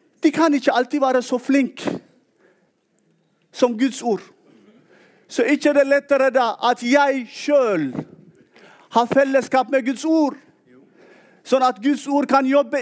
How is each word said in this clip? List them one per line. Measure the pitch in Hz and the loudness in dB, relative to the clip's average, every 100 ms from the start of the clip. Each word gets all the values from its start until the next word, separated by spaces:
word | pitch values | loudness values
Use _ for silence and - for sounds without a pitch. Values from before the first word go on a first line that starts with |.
| _ _ | _ _
de | 311 302 | 0 2
kan | 320 | 2
ikke | 285 - 226 | 2 0 0
alltid | 254 294 | -2 -2
være | 269 254 | 0 0
så | 240 247 | -2 -4
flink | 254 277 247 - - - - _ _ _ _ _ _ _ _ _ _ _ _ _ _ - | 0 0 0 -4 -8 -8 -12 _ _ _ _ _ _ _ _ _ _ _ _ _ _ -2
som | 247 220 | -2 0
Guds | 262 - | -4 -4
ord. | 233 190 - _ _ _ _ _ _ _ _ _ _ | -6 -6 -8 _ _ _ _ _ _ _ _ _ _
Så | - 240 | -4 0
ikke | 294 294 | 0 2
det | 285 277 | 2 2
lettere | 277 277 277 269 | 0 0 0 2
da | 247 233 - | 0 -2 -2
at | 240 247 240 | -2 -2 0
jeg | 285 285 269 226 | 2 2 -2 -8
selv | - - 285 240 180 139 123 - - - _ _ _ - - _ | -10 0 0 2 -2 -4 -6 -12 -18 -20 _ _ _ -20 -20 _
har | 233 233 | 0 2
fellesskap | 269 269 269 - 262 247 | 2 2 0 0 -2 0
med | 269 240 | -2 -2
Guds | 262 311 | -4 0
ord, | 320 294 196 _ _ _ _ _ _ - _ _ _ | 2 0 -4 _ _ _ _ _ _ -20 _ _ _
sånn | - 262 254 | -2 2 2
at | 196 | 0
Guds | 254 277 277 | -2 -2 -2
ord | 285 277 | -2 2
kan | 269 262 | 2 2
jobbe | 285 285 285 | 2 0 -2